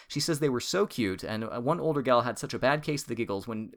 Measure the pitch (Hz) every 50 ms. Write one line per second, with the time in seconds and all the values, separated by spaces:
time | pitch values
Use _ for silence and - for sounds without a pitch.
0 | - - - 147 - - 165 143 151 143 127 120 - - - 185 208 208 - -
1 | 113 95 95 92 - - 110 110 113 110 - 120 120 135 165 175 - 160 151 143
2 | 120 131 123 120 117 123 110 - - - - 107 - 131 147 151 147 - 147 139
3 | - - 120 110 113 98 101 98 95 117 113 107 110 - -